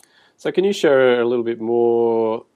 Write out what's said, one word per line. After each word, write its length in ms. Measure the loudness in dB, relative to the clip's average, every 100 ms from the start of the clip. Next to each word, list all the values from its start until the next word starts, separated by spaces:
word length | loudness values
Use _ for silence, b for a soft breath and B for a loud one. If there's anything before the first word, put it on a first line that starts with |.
| b b b b
So 160 | -6
can 100 | -2
you 100 | -2
share 480 | 0 2 4 4 2
a 40 |
little 200 | 0 -2
bit 160 | -4 -6
more 840 | -2 0 2 2 0 0 -2 -4 -10